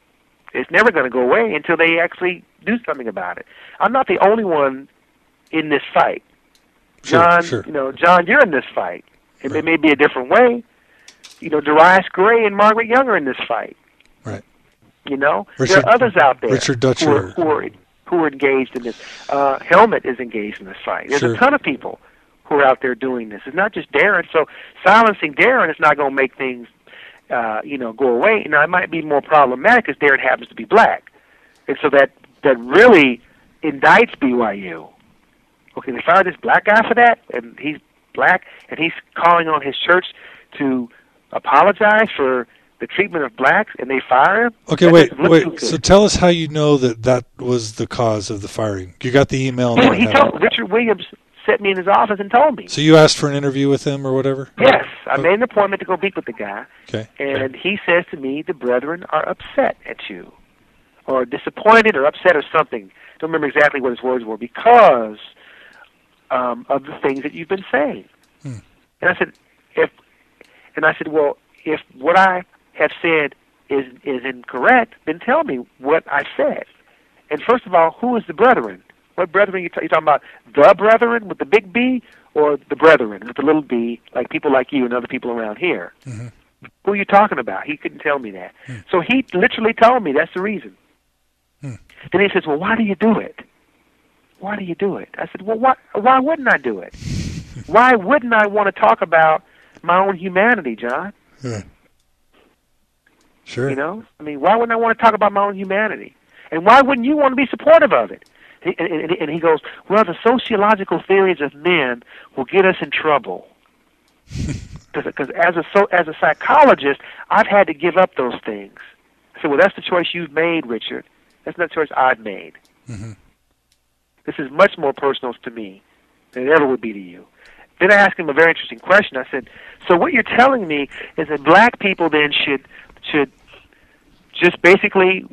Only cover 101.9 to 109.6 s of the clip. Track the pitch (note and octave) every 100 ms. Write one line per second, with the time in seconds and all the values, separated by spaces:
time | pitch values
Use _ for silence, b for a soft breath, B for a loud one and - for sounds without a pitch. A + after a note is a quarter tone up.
101.9 | _ _ _ _ _ _ _ _ _ _
102.9 | _ _ _ _ _ - - C3 C3+ D3+
103.9 | G#3+ A3+ _ D3+ C#3+ D#3 A3 A#3 A3+ A3+
104.9 | A3 A#3 G#3+ G#3 G3+ G3+ F#3+ F#3+ F#3+ G#3+
105.9 | G#2+ G#2 _ _ b b D#3 F3+ B3+ C4+
106.9 | C#4 A#3 D4+ C4+ B3+ C4 - - D#4+ D4
107.9 | D3 G2+ F#2+ _ b b b E3+ - E3+
108.9 | D#3+ D#3+ F3+ D3+ E3 E3 D#3